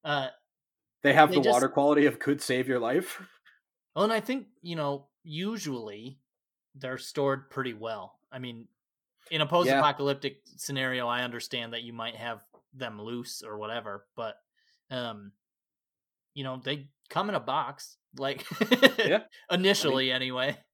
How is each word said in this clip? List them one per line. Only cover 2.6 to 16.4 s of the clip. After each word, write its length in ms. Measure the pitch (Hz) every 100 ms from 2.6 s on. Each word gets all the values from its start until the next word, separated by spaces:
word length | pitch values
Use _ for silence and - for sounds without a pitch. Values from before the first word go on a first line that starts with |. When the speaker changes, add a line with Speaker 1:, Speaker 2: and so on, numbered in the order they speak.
| 131
Speaker 2:
your 120 | 123
life. 420 | 117 143 185 -
<laughs> 160 | 185 _ _ _ _ _ _ -
Speaker 1:
Well, 100 | 208
and 80 |
I 60 | 226
think, 260 | 214 262 - _
you 140 | 175 165
know, 340 | 143 143 139 _
usually 960 | 170 156 196 226 156 127 107 101 120 139 _ _ _ _ _ 139
they're 220 | 131 131
stored 520 | - - 139 135 139
pretty 240 | 139 127
well. 460 | 107 113 110 92 _ _
I 80 | 131
mean, 280 | 127 117 117 _ _ _ _ _ -
in 120 | 160
a 60 | 151 170
Speaker 2:
Yeah. 260 | 170 139 147
Speaker 1:
post-apocalyptic 580 | 139 143 139 139 - _
scenario, 600 | - - 135 131 127 120
I 160 | 120
understand 500 | 123 120 - 127 117
that 100 | 117
you 100 | 117
might 220 | 117 113 113
have 300 | 117 113 _ _ _
them 280 | 131 123 107
loose 420 | 107 120 120 -
or 140 | 110 107
whatever, 500 | 107 117 107 101 _ -
but, 220 | 110 - _ _ _ _ _
um, 420 | 127 120 107 101 _ _ _ _ _ _ _ _ _ _
you 100 | 143